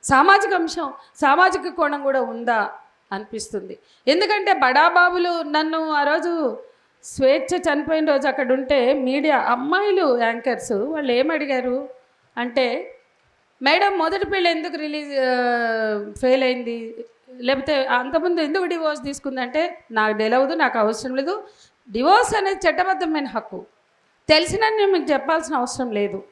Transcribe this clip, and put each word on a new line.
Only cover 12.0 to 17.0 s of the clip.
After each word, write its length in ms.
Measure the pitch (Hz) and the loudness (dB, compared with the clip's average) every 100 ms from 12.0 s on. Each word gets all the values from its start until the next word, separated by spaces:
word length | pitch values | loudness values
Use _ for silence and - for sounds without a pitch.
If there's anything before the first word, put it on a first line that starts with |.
| _ _ _ - | _ _ _ -8
అంటే, 600 | 240 240 247 262 - - _ _ _ _ _ _ | -4 0 0 -2 -8 -18 _ _ _ _ _ _
"మేడం 360 | 262 330 403 392 | 0 2 2 2
మొదటి 280 | 320 381 320 | -2 -2 -2
పెళ్ళి 260 | 381 349 | 0 0
ఎందుకు 260 | 330 330 302 | 0 -4 -8
రిలీజ్, 420 | 302 302 294 277 | -8 -8 -6 -2
ఆ, 960 | 262 247 247 240 233 226 220 208 208 202 | 0 0 0 0 0 -2 -2 -4 -6 -2
ఫెయిల్ 220 | 254 262 | 2 2
అయింది, 640 | 262 254 233 233 226 226 | 2 -2 -6 -8 -10 -14